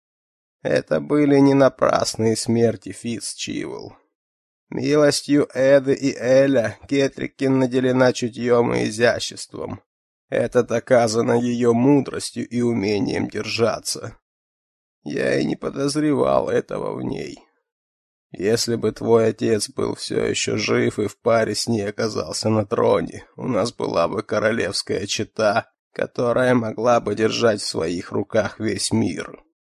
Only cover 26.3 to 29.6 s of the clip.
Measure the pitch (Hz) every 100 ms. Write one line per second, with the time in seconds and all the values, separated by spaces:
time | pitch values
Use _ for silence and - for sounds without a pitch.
26.3 | 120 127 123 113 110 120 120 104 104 107
27.3 | 95 113 104 - 107 85 87 - 110 -
28.3 | 110 98 - 107 98 - 113 101 82 80
29.3 | - _ _